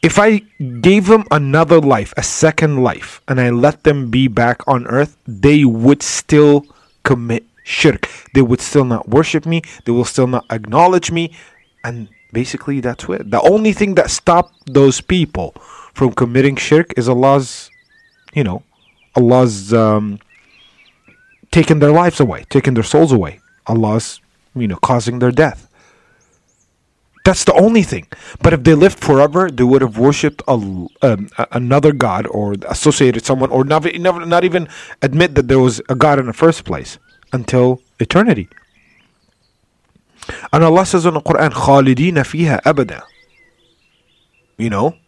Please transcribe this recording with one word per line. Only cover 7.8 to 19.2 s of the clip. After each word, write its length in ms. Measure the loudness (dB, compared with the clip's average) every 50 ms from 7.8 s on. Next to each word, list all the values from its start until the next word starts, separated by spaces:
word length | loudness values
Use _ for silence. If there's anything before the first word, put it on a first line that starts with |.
| 2 2 2 2 -6 -14 -16 -20 -20 _ 0
They 80 | 0
would 200 | 2 2 0 -2
still 240 | -4 -2 0 0 0
not 240 | 0 -2 -6 -6 0
worship 360 | 0 0 0 0 -2 -6 -4
me. 160 | -4 -6 -6 -6 -8 -20 -14 _
They 60 | -4
will 140 | -2 -2 -2
still 220 | -4 -2 -2 -2 -2
not 180 | -2 -6 -6 _
acknowledge 640 | -10 -10 -8 -2 2 2 4 4 4 0 -2 -2
me. 240 | -6 -6 -6 -8 -10 -18 -20 _ _ _ _ _ _ _ _
And 260 | -14 -12 -12 -14 -16 _ _ _ _ -6
basically, 460 | -6 -6 -6 -8 -12 -8 -6 -6 -4
that's 280 | -4 -6 -8 -8 -10 -10
it. 220 | -8 -8 -6 -4
The 120 | -2 0
only 320 | 2 2 2 2 0 0 0
thing 220 | 0 -2 0 0
that 140 | 0 0 -2
stopped 460 | -4 -6 _ 2 2 2 0 _ _ _ _
those 340 | -2 2 4 4 4 2 0
people 520 | -4 _ -2 -2 -2 -2 _ -10 -10 -10 -12 -18 -20 -20 -20 -20 -20 -20 _
from 200 | -2 -2 -2 0
committing 420 | 0 -4 0 0 0 0 0 0
shirk 420 | -2 -2 0 2 2 2 _ -4 -4
is 100 | -2 -2
Allah's, 600 | 0 2 2 2 2 2 0 -4 -12 -18 -20 -20 _ _ _ _ _ _ _ _ _ _ _ -10 _
you 100 | -4 -2
know, 200 | -2 -4 -8 _ _ _ _ _ _ _ _ _ _ _
Allah's, 580 | 2